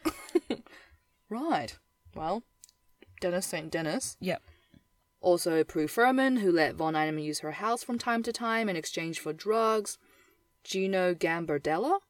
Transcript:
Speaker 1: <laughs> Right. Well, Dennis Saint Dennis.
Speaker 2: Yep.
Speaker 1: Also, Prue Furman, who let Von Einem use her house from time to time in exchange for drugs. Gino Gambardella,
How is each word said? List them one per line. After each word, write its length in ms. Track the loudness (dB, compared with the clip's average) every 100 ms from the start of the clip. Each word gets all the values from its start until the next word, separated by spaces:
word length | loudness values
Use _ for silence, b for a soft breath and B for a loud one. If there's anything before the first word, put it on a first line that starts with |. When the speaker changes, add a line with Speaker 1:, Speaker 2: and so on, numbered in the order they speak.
Speaker 1:
<laughs> 560 | -10 -8 -4 -4 -2 -6 -8 b b b _ _ _
Right. 500 | -6 0 0 -2 -10 _ _ -18
Well, 280 | -8 -4 -4 -6 _ -20 _ _ _ -20 -6
Dennis 260 | -2 -2 -2
Saint 240 | -6 -4
Dennis. 480 | -4 -2 -2 -6 -6
Speaker 2:
Yep. 220 | -6 -6 b b b b _ _ _ _
Speaker 1:
Also, 420 | 4 4 4 2
Prue 240 | 2 0 0
Furman, 480 | 4 4 6 4 4
who 140 | 4
let 220 | 4 4
Von 200 | 2 0
Einem 240 | 0 0 -2
use 220 | -4 -4
her 120 | -6
house 300 | -4 -2 -2
from 140 | -2 -4
time 240 | 0 -2
to 80 | -2
time 340 | -4 -2 0 0
in 80 | -2
exchange 420 | -4 -4 -4 -4
for 140 | -6
drugs. 640 | -4 0 2 2 2 -2 -10 b b b b _ _
Gino 520 | -6 -2 0 2 2
Gambardella, 880 | 2 0 0 -2 -2 0 0 2 0 -2